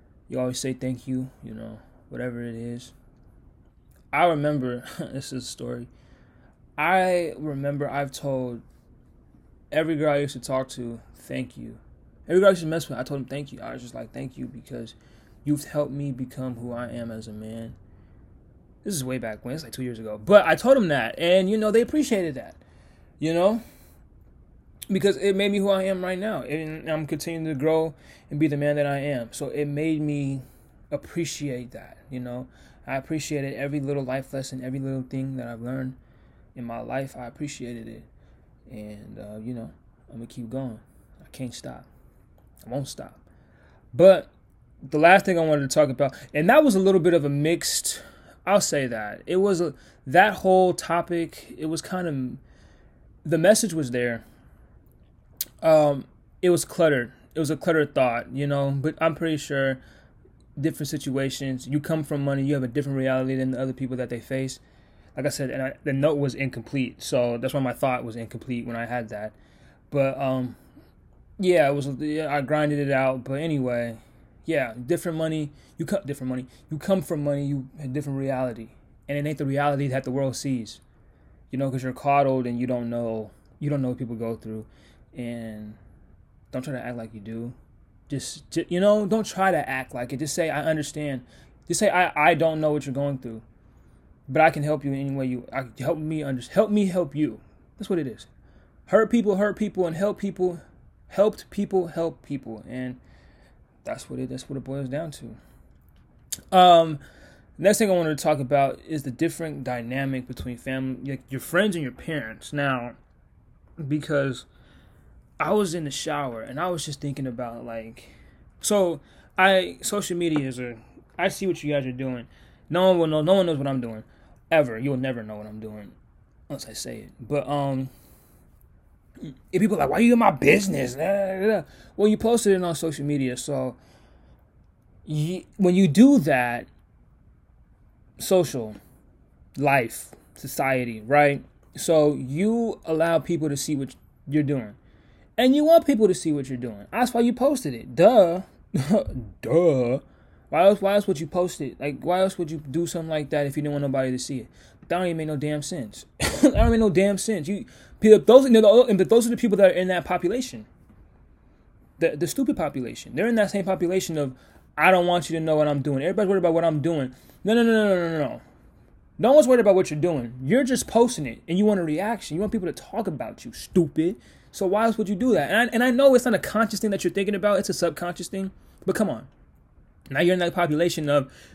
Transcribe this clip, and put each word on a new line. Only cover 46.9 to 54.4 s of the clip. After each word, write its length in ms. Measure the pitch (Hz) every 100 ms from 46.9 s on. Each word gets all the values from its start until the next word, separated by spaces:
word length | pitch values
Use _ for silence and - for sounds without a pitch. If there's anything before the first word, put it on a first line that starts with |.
| 190
bit 140 | 165
of 100 | 170
a 40 | 143
mixed, 760 | 143 151 170 - - - - - - - - -
I'll 140 | 196
say 260 | - 147 131
that. 360 | 113 104 104 -
It 100 | 180
was 240 | 202 175
a, 140 | 170 143 - _ -
that 280 | 165 214
whole 380 | 190 190 185 185
topic, 800 | 180 - 170 170 170 165 - - -
it 100 | 156
was 160 | 160
kind 260 | - 185 175
of, 280 | 139 127 135 - - - - - _ - - 151
the 80 | 160
message 360 | 175 214 214
was 160 | 165 131
there. 340 | 123 120 113 - -